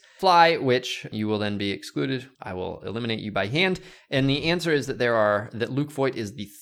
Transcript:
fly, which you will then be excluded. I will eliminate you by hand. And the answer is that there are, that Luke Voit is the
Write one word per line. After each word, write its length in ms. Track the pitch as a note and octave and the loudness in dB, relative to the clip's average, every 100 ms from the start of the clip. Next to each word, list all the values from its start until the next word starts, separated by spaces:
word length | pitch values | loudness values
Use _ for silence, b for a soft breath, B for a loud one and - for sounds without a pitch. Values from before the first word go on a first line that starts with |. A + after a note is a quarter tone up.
| b b | b b
fly, 400 | F#3+ E3+ E3 E3 | 4 6 6 4
which 480 | C3+ B2 B2+ - - | 2 2 0 -8 -8
you 160 | G#2+ G#2+ | -4 -2
will 120 | G#2+ | 0
then 180 | G#2 G2+ | -2 -2
be 140 | G2+ | -4
excluded. 580 | G2 - D3 C#3 C3 B2+ - | -4 -6 -4 -2 -4 -8 -16
I 100 | - | -12
will 300 | F#2 F2+ F2 | -8 -8 -8
eliminate 360 | G2 G#2 A#2 A2 | -8 -6 -4 -6
you 120 | G#2 | -4
by 140 | F#2+ G2+ | -4 0
hand. 340 | D3 F#3+ F#3 B B B | 0 0 -2 B B B
And 180 | C#3 C3+ | 0 2
the 160 | C#3+ | 2
answer 300 | D#3 F3 E3 | 0 0 2
is 120 | D3 B2 | 0 0
that 100 | A2 | 0
there 160 | B2 | 2
are, 340 | A#2 G#2 G#2 G#2 | 4 4 2 0
that 180 | A2 A2+ | -4 -4
Luke 180 | C3 D3 | -2 -4
Voit 260 | - C3+ B2+ | -2 -2 -2
is 180 | G#2 | -6
the 160 | F#2+ G2+ - | -8 -12 -6